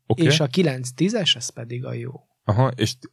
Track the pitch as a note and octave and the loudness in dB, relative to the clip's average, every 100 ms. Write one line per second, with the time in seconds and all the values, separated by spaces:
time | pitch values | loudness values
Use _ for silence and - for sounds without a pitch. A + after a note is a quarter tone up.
0 | - B2+ D#3+ D#3 C#3+ F3 E3+ C3 B2+ - | -4 2 2 2 2 2 2 0 -6 0
1 | F3+ A#3 E3 B2 - - A#2 B2 A#2+ A#2+ | 0 2 0 0 -2 -10 -10 -8 -8 -8
2 | A#2+ - _ _ - F#2+ C3 B2+ A#2 - | -8 -12 _ _ -2 2 2 2 -2 -2
3 | - | -6